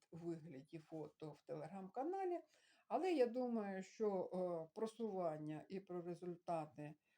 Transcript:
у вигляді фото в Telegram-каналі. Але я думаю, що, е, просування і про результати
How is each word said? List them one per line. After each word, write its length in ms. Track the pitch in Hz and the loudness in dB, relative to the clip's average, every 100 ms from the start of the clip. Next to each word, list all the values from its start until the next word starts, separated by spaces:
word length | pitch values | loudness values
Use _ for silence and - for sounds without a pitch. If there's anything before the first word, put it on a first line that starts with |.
| _ | _
у 60 | 165 | -8
вигляді 600 | 170 165 156 135 - 160 | -4 -4 -6 -12 -10 -12
фото 520 | 156 160 151 - 156 | -8 -6 -8 -8 -10
в 200 | 147 - | -10 -8
Telegram-каналі. 880 | 151 147 190 190 240 294 392 381 349 - _ - _ - | -6 -6 -8 -6 -4 -2 0 0 -2 -4 _ -20 _ 0
Але 260 | 240 370 | 2 6
я 140 | 320 233 | 6 6
думаю, 560 | 240 247 233 202 190 | 4 2 2 2 -2
що, 460 | 190 - 214 190 - | -4 0 2 4 2
е, 400 | 180 180 170 160 - | 0 0 0 -4 -2
просування 880 | 226 - 226 190 175 156 151 156 - | -2 0 0 2 2 2 -2 -4 -4
і 100 | 190 | -6
про 220 | 190 180 | -4 -4
результати 920 | 175 175 180 170 - 165 156 - 147 151 _ | -4 -4 -4 -6 0 0 0 -6 -8 -8 _